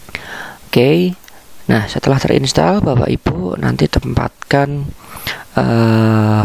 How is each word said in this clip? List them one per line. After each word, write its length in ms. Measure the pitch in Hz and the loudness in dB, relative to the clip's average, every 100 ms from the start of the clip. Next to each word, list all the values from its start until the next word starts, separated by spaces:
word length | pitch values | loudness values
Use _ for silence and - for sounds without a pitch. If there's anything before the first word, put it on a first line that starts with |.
| - - - - - - - | -18 -16 -14 -16 -16 -18 -2
Oke. 480 | 127 127 165 180 180 - - - - - | 2 4 4 0 -4 -14 -20 -20 -12 -2
Nah, 160 | 120 104 | 0 0
setelah 320 | - - 135 | -2 0 0
terinstall, 640 | - 123 135 - 165 202 | 2 0 0 0 2 2
Bapak 240 | 160 123 - | 2 0 0
Ibu 480 | - - 151 180 - | -2 -2 -4 -4 -4
nanti 320 | 131 131 151 | -2 0 0
tempatkan, 960 | - 127 120 123 - - 139 139 143 143 - - - - - - - | 0 -2 -2 -4 -8 -2 0 0 -2 -8 -10 -16 -14 -12 -12 -6 -2
eh, 880 | 127 117 113 113 110 110 107 107 | 0 2 4 4 4 4 4 2